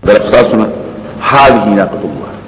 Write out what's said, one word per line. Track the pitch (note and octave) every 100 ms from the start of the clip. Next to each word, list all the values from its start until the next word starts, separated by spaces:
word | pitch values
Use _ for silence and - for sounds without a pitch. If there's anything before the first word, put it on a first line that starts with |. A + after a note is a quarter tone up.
| -
در | G#2
اقصاصنا، | - B2 B2 G#2+ A2 - - - - -
هذه | - C#3 C#3 A#2+ G#2
ناقة | G2+ F#2 - -
الله. | D2 - -